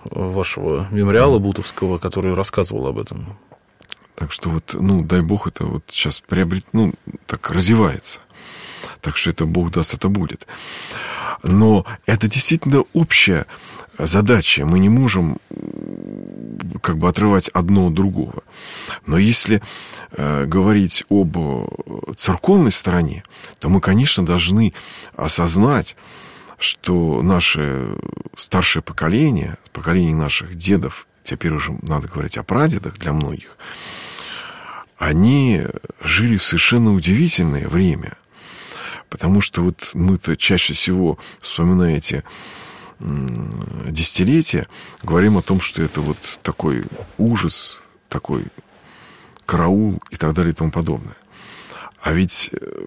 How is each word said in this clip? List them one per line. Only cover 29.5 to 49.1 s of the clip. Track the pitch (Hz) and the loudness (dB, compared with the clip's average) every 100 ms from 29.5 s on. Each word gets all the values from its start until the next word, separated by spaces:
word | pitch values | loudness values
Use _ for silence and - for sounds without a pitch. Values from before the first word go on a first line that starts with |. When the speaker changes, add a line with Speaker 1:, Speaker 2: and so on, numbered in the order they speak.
| 80 _ | -10 _
Speaker 2:
поколение | - 80 90 85 78 | -8 0 2 2 2
наших | 73 - 85 87 | 0 -4 -6 -6
дедов, | 85 98 67 - - _ | 0 2 0 -8 -18 _
теперь | - - 82 | -10 -6 -2
уже | 76 71 - | -2 -4 -8
надо | 78 73 71 | -4 -4 -4
говорить | 73 71 - | -8 -6 -8
о | |
прадедах | - 95 160 98 80 | -2 0 2 0 -6
для | - 76 | -8 -4
многих, | 76 71 - - - - - - - - - - - - - - - - _ | -2 -2 -6 -12 -20 -18 -16 -16 -14 -14 -14 -14 -14 -16 -18 -18 -18 -20 _
они | 78 78 110 143 131 90 58 - - - | -2 4 4 6 4 2 -2 -8 -14 -10
жили | - 92 117 104 | -2 2 2 2
в | |
совершенно | - 165 - 120 113 | 0 0 2 4 4
удивительное | 98 82 107 170 - 85 71 - | 4 4 2 2 2 0 0 -2
время. | 175 185 143 - - _ - - - - - - - - | 2 2 2 -6 -14 _ -20 -20 -20 -18 -16 -16 -16 -16
Потому | - - 101 | -4 2 2
что | - - | 2 0
вот | 90 - - | -2 -2 -8
мы-то | - 90 92 - 78 | 0 0 0 -2 -2
чаще | - 90 - | 2 2 0
всего, | 73 - 92 85 - - - | -2 0 2 0 -2 -10 -14
вспоминая | - - 87 92 87 78 | -10 0 2 4 2 0
эти, | - 71 - - - - - - - - | -2 -6 -8 -18 -18 -18 -20 -20 -20 -12
м, | - 71 65 58 53 55 - - - | -6 -6 -6 -6 -8 -10 -10 -10 -8
десятилетия, | 78 80 - 95 160 - 80 - - - - | -4 -2 2 4 4 2 -2 -4 -12 -20 -14
говорим | 80 82 104 98 | 0 4 6 4
о | |
том, | - 95 | 2 0
что | - - | 0 -4
это | 80 78 | -4 -2
вот | 73 71 - - | -4 -6 -10 -10
такой | - - 80 62 50 - - - | -8 -4 -2 -2 -6 -12 -14 -2
ужас, | 113 110 85 - - - _ _ _ | 0 2 -2 -4 -8 -12 _ _ _
такой | - - 65 50 - _ _ - - - | -8 -4 -6 -6 -14 _ _ -20 -20 -20